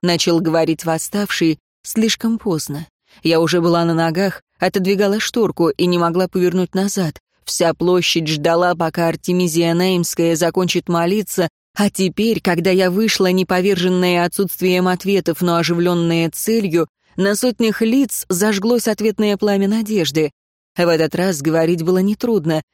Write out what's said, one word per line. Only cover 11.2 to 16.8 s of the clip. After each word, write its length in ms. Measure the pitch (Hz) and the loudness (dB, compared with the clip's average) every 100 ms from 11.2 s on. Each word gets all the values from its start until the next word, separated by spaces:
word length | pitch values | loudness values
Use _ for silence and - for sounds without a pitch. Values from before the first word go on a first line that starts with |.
| 190 - 170 - _ - | -2 -2 -4 -6 _ -2
а 140 | 208 | -2
теперь, 520 | - 185 170 226 202 | 0 -2 0 0 0
когда 300 | - 170 175 | 0 0 2
я 180 | 185 185 | 2 2
вышла, 420 | 185 220 - 185 | 2 0 2 2
неповерженная 920 | 185 180 185 190 185 180 180 180 175 175 | 2 0 0 0 2 2 2 2 2 0
отсутствием 640 | - 196 - 180 180 180 | -2 -4 -2 0 2 0
ответов, 540 | 180 185 196 170 160 | 0 0 0 0 0
но 160 | 175 170 | 0 0
оживленная 760 | 165 170 175 175 170 165 165 | 0 0 0 0 0 0 -2
целью, 560 | - - 226 196 165 | -4 -2 0 0 0